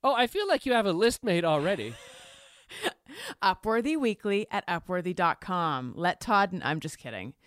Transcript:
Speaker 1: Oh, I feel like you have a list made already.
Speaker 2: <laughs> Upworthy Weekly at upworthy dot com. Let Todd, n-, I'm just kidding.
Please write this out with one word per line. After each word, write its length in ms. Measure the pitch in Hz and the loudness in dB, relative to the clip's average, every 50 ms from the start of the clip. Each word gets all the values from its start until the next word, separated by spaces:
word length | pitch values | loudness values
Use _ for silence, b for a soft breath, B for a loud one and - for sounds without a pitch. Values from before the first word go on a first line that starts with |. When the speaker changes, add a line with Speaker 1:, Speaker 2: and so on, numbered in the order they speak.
Speaker 1:
Oh, 120 | - 269 254 | 0 2 4
I 120 | 233 247 | 4 2
feel 220 | 233 - 415 415 392 | 2 2 -2 2 2
like 160 | 311 269 - | 2 2 2
you 80 | 262 | 2
have 140 | 240 226 208 | 2 4 4
a 80 | 196 165 | 2 2
list 280 | 175 226 233 - - | 4 4 2 2 0
made 220 | - 214 170 170 170 | 0 2 2 2 4
already. 480 | 160 156 143 147 185 202 139 104 117 117 - | 4 2 2 2 0 -2 -2 -4 -8 -10 -14
Speaker 2:
<laughs> 1400 | - - - - - - - - - - _ - _ - - - 427 - - _ _ - 302 - - - - - | -18 -20 -20 -20 -20 -20 -20 -20 -20 -20 _ -20 _ -18 -12 -6 -6 -6 -6 _ _ -20 -16 -14 -12 -12 -8 0
Upworthy 560 | 208 190 185 - - 220 220 233 226 294 320 311 | 0 0 0 0 -2 0 0 0 0 0 0 0
Weekly 480 | 262 226 202 _ - 208 202 208 214 - | 0 0 -2 _ -2 -2 -2 -2 -2 -2
at 160 | 202 202 - | -6 -6 -2
upworthy 480 | - 175 165 - - 180 180 170 180 175 | -2 -4 -4 -4 -4 -6 -4 -4 -4 -2
dot 260 | 190 175 165 - - | 0 2 0 0 -2
com. 500 | - - 185 175 170 156 139 127 127 123 - | -4 -4 -2 -2 0 -2 -2 -4 -6 -8 -6
Let 240 | - 175 180 - - | -2 -2 -2 -2 -2
Todd, 300 | - 240 208 196 202 175 190 | -2 2 2 2 2 2 -2
n-, 80 | 180 - | -6 -4
I'm 160 | 139 156 156 | -4 -4 -4
just 160 | - 156 - - | -6 -8 -12 -10
kidding. 360 | - 123 113 92 92 131 - _ B | -12 -12 -10 -10 -10 -12 -14 _ B